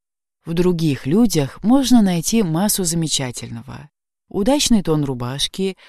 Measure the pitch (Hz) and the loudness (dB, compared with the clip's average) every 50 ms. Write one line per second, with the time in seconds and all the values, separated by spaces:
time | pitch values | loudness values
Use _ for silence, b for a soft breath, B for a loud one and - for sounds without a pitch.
0 | _ _ _ _ _ _ _ _ _ 160 170 175 180 180 175 160 165 156 131 - | _ _ _ _ _ _ _ _ _ -4 -2 0 2 2 2 2 0 0 -2 -2
1 | - 135 160 220 247 202 - 156 139 127 - - - 208 254 285 262 226 254 233 | -2 0 2 2 2 2 2 0 -2 -2 -6 -4 0 2 4 4 4 6 6 6
2 | 202 185 175 170 - - 220 226 202 160 156 165 202 214 - - 185 160 170 170 | 6 4 2 0 -2 0 0 0 0 0 0 0 0 0 0 -2 -2 -2 -2 -2
3 | 160 143 - - 135 123 - - 120 117 117 117 120 127 123 123 143 - _ _ | -2 -2 -2 -4 -4 -6 -8 -12 -14 -14 -14 -14 -14 -16 -18 -18 -18 -20 _ _
4 | _ _ _ _ _ - - 196 208 247 285 294 - - 240 202 165 165 156 151 | _ _ _ _ _ -8 -6 -2 0 0 2 2 2 2 2 2 2 2 0 0
5 | 143 135 131 120 120 123 135 143 - - - - 190 190 185 b b | 0 -2 -4 -6 -6 -6 -6 -4 -6 -6 -4 -4 -4 -4 -6 b b